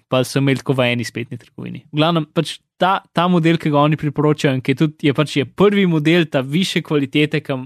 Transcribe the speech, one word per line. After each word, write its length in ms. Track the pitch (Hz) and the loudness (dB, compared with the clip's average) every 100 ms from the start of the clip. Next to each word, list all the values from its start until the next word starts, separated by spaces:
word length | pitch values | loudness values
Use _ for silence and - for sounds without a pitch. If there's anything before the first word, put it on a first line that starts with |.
pa 160 | _ 127 | _ -2
so 180 | 127 135 | 0 0
imeli 200 | 135 127 | 0 0
tako 160 | - | -2
v 140 | 135 123 | 0 0
eni 160 | 120 | 0
spletni 340 | 110 113 120 117 | -4 -10 -10 -14
trgovini. 460 | - - 120 117 | -16 -16 -14 -14
V 100 | - | -8
glavnem, 300 | 151 156 165 151 | -2 0 0 -2
pač 300 | - 151 - _ | -4 -6 -8 _
ta, 320 | _ 180 190 - | _ -2 -2 -4
ta 220 | - 180 | -2 2
model, 260 | 175 165 | 2 2
ki 160 | 165 160 | 0 0
ga 80 | 147 | 2
oni 140 | 147 | 2
priporočajo 560 | 156 151 143 151 151 151 | 0 -2 0 0 0 0
in 80 | 131 | 0
ki 140 | 131 | -2
je 40 | 131 | 0
tudi, 200 | 156 - | -2 0
je 120 | 151 | 0
pač 240 | 123 147 139 | 0 0 -2
je 80 | 120 | -4
prvi 380 | - 202 202 | 2 2 4
model 420 | 185 160 151 175 156 | 2 2 2 2 2
ta 140 | 143 | -2
višje 420 | 131 151 190 175 | -2 -2 -2 -4
kvalitete, 560 | - 151 135 147 151 156 | -2 -2 0 0 0 -2
ki, 160 | - 131 | -4 -8